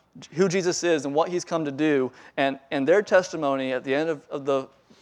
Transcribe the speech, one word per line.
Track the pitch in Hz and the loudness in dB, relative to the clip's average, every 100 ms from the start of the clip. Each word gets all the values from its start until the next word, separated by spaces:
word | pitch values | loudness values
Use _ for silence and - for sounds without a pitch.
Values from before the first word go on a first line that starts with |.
| _ - - | _ -20 -8
who | 147 190 | 0 2
Jesus | 190 175 - | 2 0 0
is | 175 160 | 0 0
and | 139 | 0
what | 143 175 | 0 0
he's | 175 | -2
come | - 165 | -4 -4
to | 147 | -4
do. | 139 156 143 127 - - - | 0 2 2 0 -4 -10 -2
And, | 135 131 - | -2 -2 -6
and | 143 135 | -2 4
their | 196 | 4
testimony | 208 185 180 165 143 135 131 | 4 2 2 -2 -2 -2 -2
at | 127 | -4
the | 135 | -2
end | 139 160 | -2 -2
of, | 147 - | -4 -8
of | 151 | -6
the | 139 135 135 _ _ _ | -2 -2 -4 _ _ _